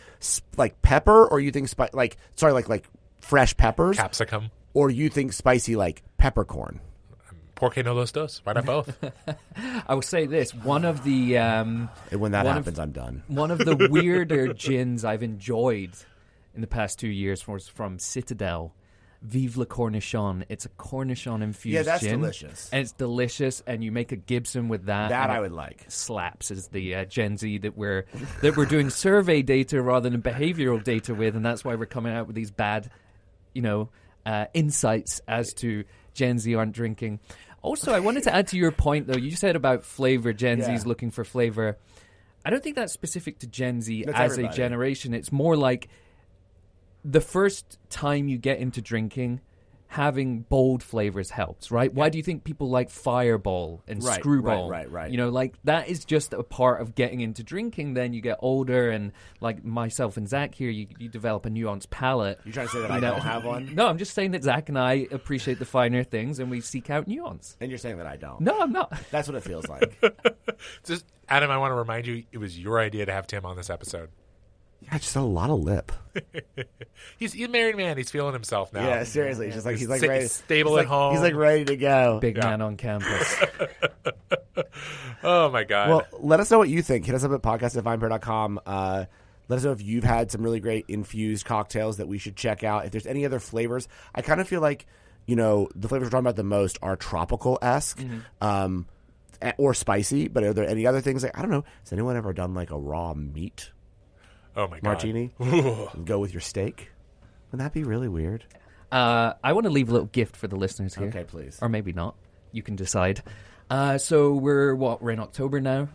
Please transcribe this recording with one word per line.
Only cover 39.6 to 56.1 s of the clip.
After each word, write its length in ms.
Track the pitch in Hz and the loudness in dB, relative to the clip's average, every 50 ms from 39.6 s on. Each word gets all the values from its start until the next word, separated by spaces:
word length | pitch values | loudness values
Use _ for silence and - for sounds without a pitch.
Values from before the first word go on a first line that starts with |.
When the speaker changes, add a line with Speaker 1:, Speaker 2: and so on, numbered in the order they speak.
| 127 135 127 117 - | 4 4 4 2 0
Speaker 3:
flavor, 480 | - - - 131 127 131 123 113 117 107 | -6 -4 0 4 4 4 4 2 0 0
Gen 260 | 107 123 120 120 117 | 2 2 2 2 2
Speaker 1:
Yeah. 60 | 127 | 2
Speaker 3:
Z's 200 | 120 120 113 104 | 0 0 0 0
looking 260 | 120 113 - 127 113 | -2 -2 -2 -4 -6
for 120 | - 123 107 | -6 -6 -8
flavor. 540 | - - 123 120 117 107 113 110 107 104 - - _ - - - _ - _ _ _ _ _ - | -4 0 2 2 2 2 0 0 -2 -2 -4 -10 _ -20 -20 -20 _ -20 _ _ _ _ _ -2
I 40 | 156 | -2
don't 120 | 226 277 | -2 0
think 140 | - 311 294 | -2 -4 -4
that's 160 | 254 220 - | -4 -4 -4
specific 480 | - - - 160 - 175 - 156 - - | -6 -8 -8 -8 -8 -8 -8 -10 -12 -12
to 80 | 127 | -16
Gen 340 | 117 - 127 127 123 123 117 | -12 -6 -4 -2 -2 -2 -2
Z 220 | 110 113 113 110 104 | -4 -4 -4 -4 -4
Speaker 1:
That's 140 | 117 110 120 | -2 2 2
Speaker 3:
as 120 | 123 123 131 | 2 2 2
Speaker 1:
everybody. 200 | 127 123 117 - | 0 -2 -2 0
Speaker 3:
a 40 | |
generation. 560 | 131 123 123 120 120 127 135 135 - - 123 117 | -2 -2 0 0 0 -2 -2 -2 -4 -4 -6 -6
It's 180 | 113 - - | -6 -4 -2
more 240 | 143 139 151 165 160 | 0 2 4 4 4
like 320 | 147 139 127 127 - - - - - _ _ _ _ _ _ - _ _ _ _ - - _ _ _ _ _ _ _ - | 4 4 4 2 0 -2 -10 -20 -20 _ _ _ _ _ _ -20 _ _ _ _ -20 -20 _ _ _ _ _ _ _ -6
the 140 | 143 135 160 | 2 4 4
first 560 | 156 - - 185 196 196 196 - - - - - _ _ | 4 4 2 2 2 2 0 -2 -10 -18 -20 -20 _ _
time 400 | - - 147 143 147 143 143 143 | -8 -4 0 0 0 2 0 0
you 80 | 131 | -2
get 220 | 120 117 135 135 - | 0 0 0 0 0
into 220 | 127 123 - 127 | -2 -4 -4 -6
drinking, 600 | 104 - 117 110 110 104 - 131 123 120 123 127 - _ _ _ _ _ - - _ | -4 -2 -2 -2 -2 -2 -2 -4 -4 -4 -4 -6 -8 _ _ _ _ _ -20 -20 _
having 520 | _ - 151 143 147 131 139 135 127 120 113 | _ -4 0 0 0 2 0 -2 -2 -2 -4
bold 420 | 117 - 139 135 131 131 127 120 | -2 2 4 4 6 4 4 2
flavors 480 | - - 117 113 104 104 92 101 92 - | -2 -4 -2 0 0 0 -2 -4 -6 -6
helps, 380 | - 110 92 - 92 - - - | -4 -4 -4 -4 -6 -12 -8 -2
right? 240 | 120 117 131 135 - | 0 2 2 2 2
Why 120 | 135 151 | 2 2
Speaker 1:
Yeah. 40 | 160 | 2
Speaker 3:
do 60 | 156 | 2
you 60 | 160 151 | 0 -4
think 220 | 180 165 - - | -4 -6 -6 -6
people 240 | 156 147 - 143 127 | -8 -6 -4 -2 0
like 200 | 127 127 123 - | 2 0 0 0
Fireball 920 | - - - 131 120 123 123 117 113 104 - 101 92 90 87 78 85 82 - - | -6 -6 -4 0 0 2 4 4 2 2 0 -2 -2 -2 -4 -6 -8 -12 -12 -10
and 120 | 107 104 | -8 -4
Speaker 1:
Right, 140 | 123 123 107 90 | -2 -2 -2 0
Speaker 3:
Screwball? 480 | - 143 143 135 117 117 107 92 90 85 | 2 2 2 4 4 2 0 0 -2 -4
Speaker 1:
right, 140 | 90 82 71 62 | -6 -8 -8 -8
right, 20 | |
right. 200 | 82 85 80 - | -10 -8 -8 -4
Speaker 3:
You 60 | 127 | -2
know, 100 | 120 123 123 | -2 0 0
like, 240 | 120 127 131 123 - - - | 0 0 -2 -2 -4 -2 0
that 240 | 147 156 165 120 165 | 2 2 2 0 -4
is 160 | 185 147 - | -6 -8 -2
just 260 | - | 0